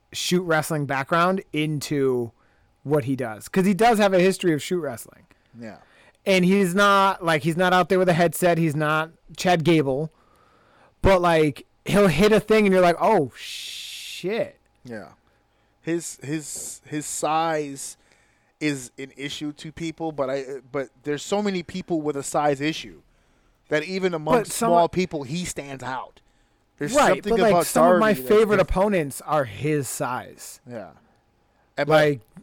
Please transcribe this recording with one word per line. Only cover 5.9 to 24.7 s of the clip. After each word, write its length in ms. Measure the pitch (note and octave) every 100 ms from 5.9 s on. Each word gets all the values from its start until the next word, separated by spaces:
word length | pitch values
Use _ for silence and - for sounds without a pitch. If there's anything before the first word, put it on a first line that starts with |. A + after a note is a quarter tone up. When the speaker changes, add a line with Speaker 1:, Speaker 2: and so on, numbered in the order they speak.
| _ _ _ G3+
Speaker 1:
And 180 | F#3+ F3+
he's 300 | G3+ F3+ F#3+
not, 500 | G3+ G3 G3 F#3 E3
like, 160 | D#3
he's 160 | E3 D#3+
not 160 | F3+
out 160 | F3+ E3+
there 80 | F#3
with 120 | F3+
a 40 |
headset. 460 | E3 E3+ - F3 E3
He's 160 | E3 D3
not 340 | D3+ D#3 E3 - - D#3+
Chad 280 | F#3 F3
Gable. 480 | D#3 D#3+ C#3 C3 D#3+ _ _ _ _ _ _ _ _ _
But, 200 | F#3+ F#3
like, 440 | F3 D#3+ D3+ - - _ -
he'll 220 | F#3 G3
hit 240 | C#3+ G#3
a 80 | G#3
thing 260 | - A3 G#3
and 60 |
you're 100 | F#3
like, 140 | F3 E3
"Oh, 300 | F3+ G3+ B2+ -
shit." 1200 | - - - - - - - - F3+ A3 - - _ _
Speaker 2:
Yeah. 260 | B2 A2 D#2+ _ _ _ _ _ _ _
His, 380 | D#3+ E3+ - -
his, 600 | B2+ D#3 C#3+ - - - -
his 200 | D3+ -
size 920 | - D#3 D#3+ E3 D#3 D3 C#3 - - _ _ _ _ _ -
is 320 | D3+ C#3 B2 -
an 120 | C3+ -
issue 380 | C#3+ - D3+
to 180 | C#3+ D#3+
people, 400 | - E3 D#3 D#3+
but 180 | D3 C3
I, 160 | C#3 C3 C3+ B2+
but 180 | C#3 B2+ _
there's 200 | D3 C#3+
so 180 | - G3+
many 220 | G#3 F#3
people 380 | - F#3 - E3
with 160 | D3 C#3
a 40 |
size 380 | - E3 D3 C3+
issue 400 | D3+ D#3 G#2+ D#2 _ _ _ _ _ _ -
that 140 | D3+
even 300 | D#3+ F#3 F#3
amongst 380 | D#3+ D3+ A#3+ -
Speaker 1:
But 20 |
some 140 | -
Speaker 2:
small 200 | A3+